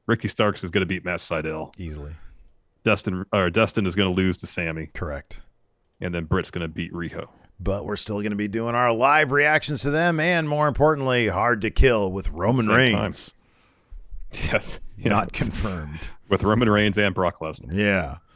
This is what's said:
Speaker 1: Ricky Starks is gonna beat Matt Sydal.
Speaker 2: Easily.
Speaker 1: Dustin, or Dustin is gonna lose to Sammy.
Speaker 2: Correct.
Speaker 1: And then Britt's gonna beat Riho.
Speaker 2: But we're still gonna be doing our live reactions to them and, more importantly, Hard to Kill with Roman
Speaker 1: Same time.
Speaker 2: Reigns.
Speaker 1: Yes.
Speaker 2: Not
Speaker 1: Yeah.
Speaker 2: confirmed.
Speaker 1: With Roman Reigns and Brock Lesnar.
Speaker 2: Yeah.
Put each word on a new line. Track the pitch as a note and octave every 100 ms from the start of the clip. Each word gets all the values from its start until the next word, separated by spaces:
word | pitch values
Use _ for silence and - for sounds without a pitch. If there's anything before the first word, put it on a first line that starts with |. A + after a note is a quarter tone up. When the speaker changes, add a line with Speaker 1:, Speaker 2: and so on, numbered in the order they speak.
| -
Speaker 1:
Ricky | A#2 G2+
Starks | - G#2 -
is | F2+
gonna | G2
beat | F2+ F2+
Matt | F2+ E2+
Sydal. | - E2 D#2 D#2 D#2 -
Speaker 2:
Easily. | E2+ D2+ D2 D#2 - - - _ _ _
Speaker 1:
Dustin, | A2+ G2+ G#2 F#2 F#2
or | G#2 F2+
Dustin | A2 G#2+ - F#2+
is |
gonna | G2+ F#2+
lose | F#2 F#2 F2
to | -
Sammy. | - E2 D#2+ D2+
Speaker 2:
Correct. | - E2 C#2 - - - _ _ _ _ -
Speaker 1:
And | F#2
then | F2
Britt's | D#2+ F2+ -
gonna | F2+ E2
beat | D#2+ E2
Riho. | E2+ E2 D#2+ - _ _ -
Speaker 2:
But | F#2 G2 G#2
we're | G2+
still | - G#2
gonna | G#2 G#2
be | G#2
doing | A2 A#2
our | A#2+ B2
live | A2+ C3 D#3 C#3+
reactions | C#3+ D3 D3+ - C#3
to | D3
them | D3+ F3 D#3+
and, | E3 E3+ D3+
more | D3 D3+
importantly, | C3+ D3+ D3 C3 B2 G#2+
Hard | F2+ A#2 A2+
to | G#2+
Kill | - C3+ A2 F#2+
with | F#2+ -
Roman | D#2+ G2 B2+ G#2+
Speaker 1:
Same | A#2 B2+
time. | G#2+
Speaker 2:
Reigns. | G#2+ - - - _ _ _ _ _ - - - -
Speaker 1:
Yes. | - - G#2+ - - - -
Speaker 2:
Not | A#2 G#2+ -
Speaker 1:
Yeah. | -
Speaker 2:
confirmed. | A#2+ - A2 F2 D2+ D#2 - - -
Speaker 1:
With | G2
Roman | G2+ G#2+ A2+
Reigns | G#2 G#2 G2+
and | G2+
Brock | F2+ F2 -
Lesnar. | D#2+ D#2+ -
Speaker 2:
Yeah. | F#2+ G#2 F#2+ D2 C#2 _